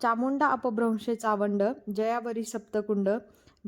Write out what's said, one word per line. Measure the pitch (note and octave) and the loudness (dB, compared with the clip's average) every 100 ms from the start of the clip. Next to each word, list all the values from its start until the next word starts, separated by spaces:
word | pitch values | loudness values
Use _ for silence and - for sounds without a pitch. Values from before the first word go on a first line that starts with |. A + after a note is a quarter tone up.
"चामुंडा | A#3+ A#3 B3+ C#4 D4 | -2 0 0 2 2
अपभ्रंशे | C4 B3+ A3 A#3 A3 A3+ A3+ | 2 0 0 2 0 -2 -2
चावंड, | A3 G#3 G#3 G3+ G3+ C4+ - G3+ | 0 0 2 2 0 -2 -6 -2
जयावरी | A3 A#3+ A#3 A3+ | 0 0 -2 -4
सप्तकुंड, | A3 A3+ A3 G#3+ G#3 G3+ F#3+ A3 - - _ _ | -6 -8 -6 -4 0 0 2 0 -2 -20 _ _